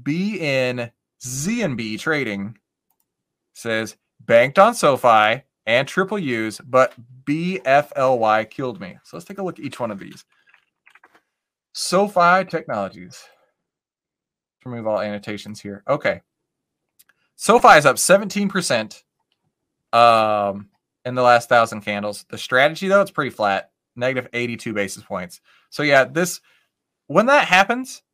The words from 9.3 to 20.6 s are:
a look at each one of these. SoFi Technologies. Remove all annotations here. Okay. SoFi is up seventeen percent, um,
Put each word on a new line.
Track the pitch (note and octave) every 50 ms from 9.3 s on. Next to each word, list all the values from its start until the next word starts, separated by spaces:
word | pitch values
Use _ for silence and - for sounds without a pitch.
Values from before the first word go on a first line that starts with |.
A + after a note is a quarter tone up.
| G3
a | G3+ F#3+
look | F3 E3 -
at | C#3+
each | B2+ - -
one | B2 A2
of | G#2 F#2+
these. | G#2 G2 - - - _ _ _ _ _ _ _ _ _ _ _ _ _ _ _ _ _ _ _ _ _ _ _ _ _ _ _ _ _ -
SoFi | - - - F3 F#3+ G3+ G3+ - F3+ E3+ F3 F3+ F#3+ F#3
Technologies. | - - D#3 - - A#2+ G#2 G2 F#2 - - F2+ F2 - - - _ _ _ _ _ _ _ _ _ _ _ _ _ _ _ _ _ _ _ _ _ _ _ _ _ _ _ -
Remove | B2+ A#2+ A#2 A2
all | A2 G#2+ F#2+
annotations | G#2 G#2 G#2 G2+ - A2+ G#2 G2+ - G#2 G#2+ -
here. | - G2+ G2 G2+ - -
Okay. | C#3 D3 - G#2 F2 F2 _ _ _ _ _ _ _ _ _ _ _ _ _ _ _ _ _ _ _ _ _ _ _
SoFi | - - - A3+ A#3 - A3+ F3+
is | D3+ C#3+
up | C#3 A#2+
seventeen | - - - F3+ G3 A3 F#3 - G3+ G3+
percent, | G3 - F#3 E3+ - C3 A2+ A2 G2+ - - _ _ _ _ _ _ _ _ _ _ _ _ _ _ _ _ _ -
um, | - A#2 A#2+ A#2 A2+ A2+ G#2+ G#2+ G#2+ G#2 G2+ G2+ G2 G2+